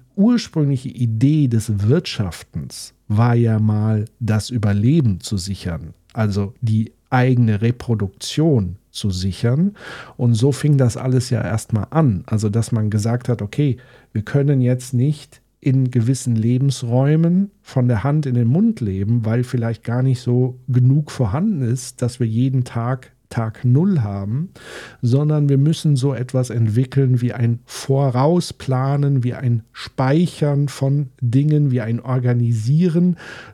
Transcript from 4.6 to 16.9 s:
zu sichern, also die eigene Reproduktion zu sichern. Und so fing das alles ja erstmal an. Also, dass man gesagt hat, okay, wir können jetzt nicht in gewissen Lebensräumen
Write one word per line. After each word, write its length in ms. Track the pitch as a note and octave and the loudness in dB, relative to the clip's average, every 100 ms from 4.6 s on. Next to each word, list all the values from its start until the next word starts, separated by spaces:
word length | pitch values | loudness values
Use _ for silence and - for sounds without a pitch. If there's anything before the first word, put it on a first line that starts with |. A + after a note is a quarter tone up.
| G#2 G2+ A#2 E3 A#2+ F2+ | 0 2 2 2 2 0
zu 180 | - G2+ | -4 -6
sichern, 560 | F#2 F#2+ F#2 D#2+ D#2 - _ | -6 -8 -8 -8 -10 -18 _
also 400 | - G#2 G2 G2+ - | -4 -2 -2 -4 -4
die 320 | A2 A2 A2 _ _ | -2 0 -2 _ _
eigene 540 | C3+ C3 B2 A2+ G#2 | 0 2 4 2 2
Reproduktion 1120 | A2+ A#2+ - A2 G2 - - - E3 C3 F2+ F2+ _ | 0 -2 -4 -4 -4 -8 -8 -2 2 2 0 -6 _
zu 180 | - G#2 | -8 -4
sichern. 640 | F#2 G2 F2+ A#2+ C#3 G3 G3+ - - - - | -2 -4 -2 0 0 0 -2 -14 -18 -14 -2
Und 180 | B2 | 0
so 180 | A2 C3+ | 2 2
fing 240 | C3 D3 C#3 | 2 2 4
das 200 | B2 A#2 | 2 0
alles 340 | B2+ B2+ - | 0 0 0
ja 100 | A2+ | -2
erstmal 440 | - A2 - A2 - | -2 -4 -2 -4 -2
an. 320 | D#3 D3 F#2 - | 0 2 0 -2
Also, 220 | G#2+ G#2+ | -2 0
dass 200 | A2 - | -2 0
man 180 | A2+ G#2+ | -2 0
gesagt 380 | G#2+ A2+ A#2+ - | 0 0 -2 -2
hat, 120 | A#2 | -4
okay, 360 | G#2 - D3 A#2 - - _ | -4 -2 -2 -2 -8 -20 _
wir 100 | A2+ | -6
können 380 | - C#3+ C#3+ C#3 | -2 0 2 2
jetzt 340 | B2 B2+ - | 2 0 -2
nicht 460 | B2 C#3 D3+ - - _ _ | 0 0 -2 -8 -20 _ _
in 300 | C#3+ C3 B2+ | 0 2 2
gewissen 460 | B2 A2+ C3+ B2 A2+ | 0 0 0 0 0
Lebensräumen 1120 | A2+ B2+ C#3 B2+ A#2+ | 2 2 0 -2 -2